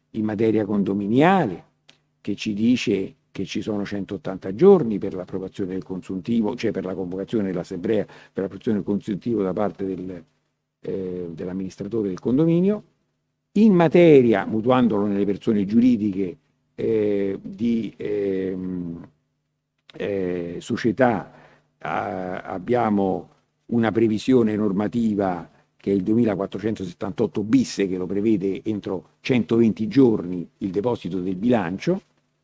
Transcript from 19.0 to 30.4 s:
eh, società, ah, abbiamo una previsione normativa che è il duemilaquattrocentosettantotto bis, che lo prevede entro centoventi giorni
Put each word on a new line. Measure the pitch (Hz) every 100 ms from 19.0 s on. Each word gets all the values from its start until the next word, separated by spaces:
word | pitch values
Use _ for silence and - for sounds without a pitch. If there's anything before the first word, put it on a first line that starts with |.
| - _ _ _ _ _ _ _ -
eh, | - 98 98 92 90 85 87
società, | - 117 120 101 123 101 - - - _ _ _
ah, | 76 104 104 95 92 95
abbiamo | - 95 92 120 113 101 98 90 - _ _ _ -
una | 117 113
previsione | 104 113 104 - 127 110 104
normativa | 107 95 104 120 113 101 95 87 82 _ _ _
che | 104
è |
il | 101
duemilaquattrocentosettantotto | 92 113 113 92 95 101 107 104 92 - 104 - 104 113
bis, | 104 - 113 -
che | 98 92
lo | 90
prevede | 101 107 104 95 95
entro | 110 104 101 92 - _
centoventi | - 127 - 117 113 98 110
giorni | 127 127 104 87 90